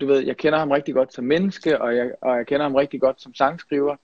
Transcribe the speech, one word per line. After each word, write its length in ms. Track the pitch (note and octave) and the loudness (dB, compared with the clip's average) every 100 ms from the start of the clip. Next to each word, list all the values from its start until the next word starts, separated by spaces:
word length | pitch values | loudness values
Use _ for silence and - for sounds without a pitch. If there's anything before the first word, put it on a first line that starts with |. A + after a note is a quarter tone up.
du 40 | C#3 | 0
ved, 140 | C3+ | 2
jeg 180 | C3+ B2+ | 0 -2
kender 220 | D3+ D#3 | 0 0
ham 120 | D3+ | 2
rigtig 220 | C#3+ D3 | 0 0
godt 200 | C3 C3 | -2 -2
som 120 | - B2 | -4 -2
menneske, 560 | E3 G3 - D#3+ C3 | 0 0 -2 0 0
og 140 | A#2+ A#2+ | 0 0
jeg, 160 | A#2+ - | -2 -4
og 160 | C3 A#2+ | -2 -2
jeg 80 | A#2 | 0
kender 160 | C#3+ | -2
ham 120 | D3 C3+ | 0 0
rigtig 260 | D3 C3 | 0 0
godt 200 | C3 - | 0 -2
som 120 | B2+ | -8
sangskriver, 640 | - C#3 E3+ - C#3+ C#3+ C#3+ | -2 -2 -2 -4 -2 0 -4